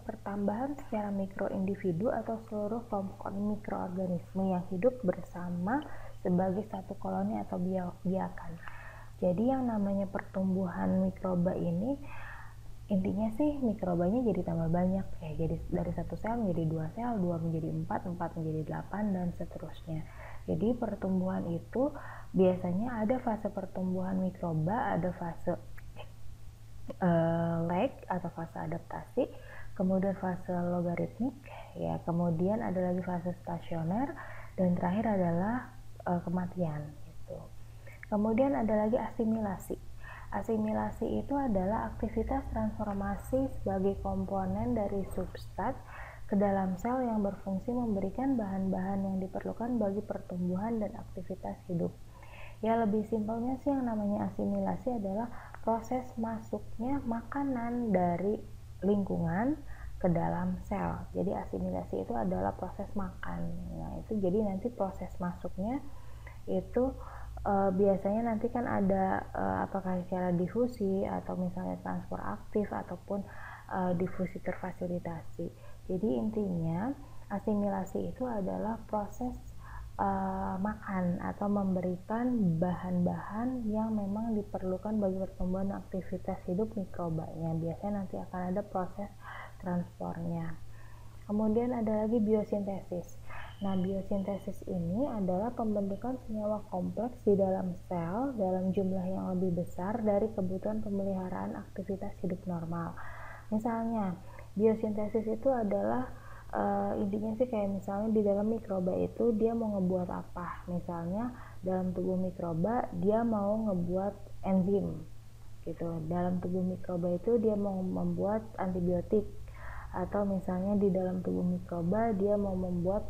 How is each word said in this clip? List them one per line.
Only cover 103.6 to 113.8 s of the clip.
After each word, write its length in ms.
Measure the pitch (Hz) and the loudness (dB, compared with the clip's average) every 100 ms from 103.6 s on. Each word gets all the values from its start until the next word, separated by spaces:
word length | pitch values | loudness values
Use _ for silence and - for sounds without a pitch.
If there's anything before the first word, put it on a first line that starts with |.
| 233 226 226 226 190 175 - - - 196 | 2 0 0 0 0 -2 -8 -12 -6 4
biosintesis 640 | 220 220 214 208 208 226 220 | 6 6 2 0 0 0 0
itu 240 | 220 269 | 2 2
adalah, 640 | 247 202 202 208 240 254 - - - - | 4 4 2 2 2 0 -6 -12 -12 -4
eh, 480 | 214 202 202 202 - | 0 2 2 2 0
intinya 320 | 202 208 220 220 | 0 0 0 0
sih 80 | 254 | 2
kayak 320 | 220 202 196 | 2 0 -2
misalnya 320 | - 196 220 | -2 -2 2
di 100 | 220 | 4
dalam 300 | 202 196 214 | 6 4 4
mikroba 400 | 226 - 190 180 185 | 0 0 0 2 2
itu 320 | 175 - 233 | 0 2 4
dia 220 | 214 226 226 | 4 4 2
mau 160 | 220 202 | 0 2
ngebuat 300 | 180 185 180 | 2 2 0
apa. 560 | 185 - 180 175 - 180 | -4 -6 -6 -6 -8 -4
Misalnya 640 | 175 - 170 170 202 240 240 - - | -4 -4 -4 -2 -2 -2 -6 -12 -6
dalam 320 | 185 185 185 180 | -2 0 0 0
tubuh 240 | 185 185 | 0 2
mikroba 720 | 185 175 170 165 196 240 - 175 | 0 -2 -2 2 2 2 0 2
dia 220 | 190 220 | 4 4
mau 320 | 233 214 202 220 220 | 4 2 2 2 2
ngebuat 800 | 180 | 0